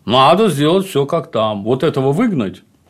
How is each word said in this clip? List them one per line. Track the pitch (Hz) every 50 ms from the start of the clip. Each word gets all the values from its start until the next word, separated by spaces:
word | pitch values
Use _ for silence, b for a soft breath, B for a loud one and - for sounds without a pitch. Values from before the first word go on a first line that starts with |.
| _
надо | 95 117 131 131 143 170 190 226 208
сделать | 147 139 147 151 175 190 185
всё | 190 - 139 139
как | 135 175 165 - -
там. | - 113 110 107 107 101 98
Вот | 110 131 131 170
этого | 156 - 139 131 139
выгнать, | 143 175 254 233 190 139 107 92 92 - _ _ _ _ _ _